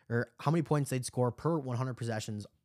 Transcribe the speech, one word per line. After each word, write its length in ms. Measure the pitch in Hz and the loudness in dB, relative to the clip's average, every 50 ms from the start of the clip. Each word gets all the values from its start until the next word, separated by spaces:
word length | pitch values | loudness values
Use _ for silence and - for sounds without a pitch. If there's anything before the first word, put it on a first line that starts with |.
| _ - | _ 0
or 240 | 120 117 123 - _ - | 0 2 2 0 _ -2
how 120 | - 147 | 0 2
many 120 | 147 170 151 | 2 2 2
points 280 | - 151 147 143 - | 2 2 2 2 0
they'd 140 | 135 131 123 | -2 -2 -4
score 280 | - - 127 123 123 113 | -2 0 0 2 2 0
per 240 | - - 151 170 160 | 0 0 0 0 0
one 180 | 135 127 123 | 0 -2 -2
hundred 180 | 113 131 131 120 | -2 -2 -2 -4
possessions 520 | - 117 117 113 110 - - 107 104 101 - _ _ _ | -4 -4 -2 -2 -2 -4 -4 -6 -6 -8 -10 _ _ _